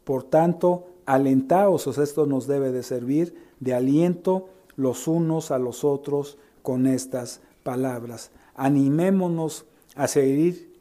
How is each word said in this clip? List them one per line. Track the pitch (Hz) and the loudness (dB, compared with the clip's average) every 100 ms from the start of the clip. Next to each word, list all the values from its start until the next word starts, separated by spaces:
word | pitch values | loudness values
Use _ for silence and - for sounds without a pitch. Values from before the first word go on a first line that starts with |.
"Por | - 131 | -6 -6
tanto, | - 156 170 170 175 175 - - | 0 2 4 2 2 0 -4 -12
alentaos", | - 135 139 131 131 175 202 160 143 | 0 2 4 2 4 4 4 2 -2
o | |
sea, | 127 | -2
esto | 143 160 147 | -2 0 0
nos | 135 123 | 0 -2
debe | 139 135 | -2 -2
de | 127 | -4
servir | 123 127 120 147 170 - - - | -6 -6 -2 -2 -2 -6 -20 -8
de | 127 | -2
aliento | 127 131 147 175 175 185 185 190 - _ - | 0 2 4 2 0 -2 -2 -4 -18 _ -4
los | 131 120 - | -4 -2 -2
unos | 165 160 160 156 | 0 0 -2 -2
a | 131 | -4
los | 123 117 | -4 -2
otros | 147 139 143 143 143 - _ _ | -2 -2 -2 -4 -6 -12 _ _
con | - 127 131 | -6 0 0
estas | 127 131 127 120 - _ _ | 0 -4 -8 -10 -16 _ _
palabras. | 139 127 131 120 120 113 - _ _ | -8 -4 -4 -6 -12 -16 -20 _ _
Animémonos | - 135 143 139 151 185 190 180 165 160 - - _ _ | -4 2 2 2 2 2 2 0 -2 -6 -8 -16 _ _
a | - 135 | -4 0
seguir, | 147 135 139 170 175 - _ | 2 2 4 2 0 -10 _